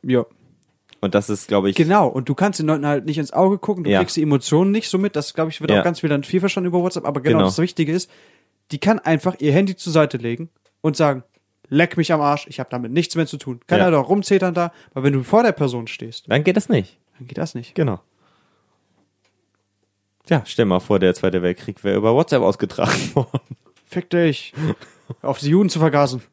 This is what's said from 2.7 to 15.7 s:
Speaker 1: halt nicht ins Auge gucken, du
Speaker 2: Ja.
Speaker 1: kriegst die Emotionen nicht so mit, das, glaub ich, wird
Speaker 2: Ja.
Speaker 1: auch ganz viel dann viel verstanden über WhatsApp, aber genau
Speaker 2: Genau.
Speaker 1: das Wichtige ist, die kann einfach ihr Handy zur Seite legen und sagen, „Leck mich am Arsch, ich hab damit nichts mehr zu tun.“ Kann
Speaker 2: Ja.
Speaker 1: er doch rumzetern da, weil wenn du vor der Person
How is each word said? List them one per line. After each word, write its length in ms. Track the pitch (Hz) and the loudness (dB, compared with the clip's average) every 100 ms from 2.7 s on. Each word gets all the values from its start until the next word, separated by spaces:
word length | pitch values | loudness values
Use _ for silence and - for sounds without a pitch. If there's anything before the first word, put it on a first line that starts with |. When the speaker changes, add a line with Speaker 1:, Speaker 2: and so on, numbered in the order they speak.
| 156 147 | 0 0
Speaker 1:
halt 200 | 143 156 | -2 -2
nicht 120 | 151 | -4
ins 160 | 143 | -2
Auge 240 | - 190 196 | 2 2 0
gucken, 260 | - 185 | -4 -4
du 60 | 165 | 0
Speaker 2:
Ja. 100 | 196 | 2
Speaker 1:
kriegst 160 | 185 - | 2 0
die 60 | |
Emotionen 500 | 156 139 - 151 190 | 0 0 2 2 2
nicht 160 | 208 - | 0 -2
so 100 | 185 | -2
mit, 200 | 202 151 | -2 -4
das, 160 | - | -6
glaub 160 | - 160 | -4 -4
ich, 100 | - | -4
wird 120 | 175 | 0
Speaker 2:
Ja. 80 | 101 | 2
Speaker 1:
auch 40 | |
ganz 160 | 170 165 | 2 -2
viel 100 | 160 | -2
dann 140 | 143 | -2
viel 160 | 139 185 | 0 0
verstanden 280 | 190 - 180 | 0 -2 -2
über 120 | 175 | 0
WhatsApp, 240 | 180 180 - | -2 -4 -4
aber 140 | 143 | -2
genau 200 | 131 - | 2 2
Speaker 2:
Genau. 100 | 95 | 2
Speaker 1:
das 80 | 95 | 0
Wichtige 340 | 180 - 151 | -2 0 -2
ist, 180 | 175 - _ _ _ _ _ _ | -2 -6 _ _ _ _ _ _
die 60 | 147 | -2
kann 220 | 196 220 | 0 2
einfach 360 | 156 160 185 180 | 2 0 0 -2
ihr 120 | 147 | 2
Handy 240 | 151 196 185 | 2 2 -4
zur 160 | 175 | 0
Seite 240 | 160 151 123 | 2 2 0
legen 340 | 117 120 165 _ _ _ | -6 -6 -10 _ _ _
und 160 | 156 143 | -4 2
sagen, 280 | 151 131 _ _ _ _ _ | 0 0 _ _ _ _ _
„Leck 300 | 139 170 - | 0 2 0
mich 160 | 165 | 0
am 80 | 160 | 0
Arsch, 240 | 147 147 - | 2 -2 -6
ich 140 | - | -12
hab 80 | 127 | -10
damit 240 | 123 117 | -8 -4
nichts 220 | 143 165 165 | -4 -2 -4
mehr 100 | 156 | -4
zu 80 | 147 | -6
tun.“ 220 | - 120 - | -12 -14 -2
Kann 120 | 180 | 2
Speaker 2:
Ja. 60 | 185 | 4
Speaker 1:
er 60 | |
doch 160 | 151 131 | 2 2
rumzetern 460 | 202 190 196 185 | 0 2 2 2
da, 180 | 175 170 _ _ | -2 -4 _ _
weil 100 | 135 | -2
wenn 80 | 135 | 0
du 100 | 139 | 0
vor 200 | 123 214 | 2 4
der 80 | 240 | 4
Person 360 | - 139 | 2 -2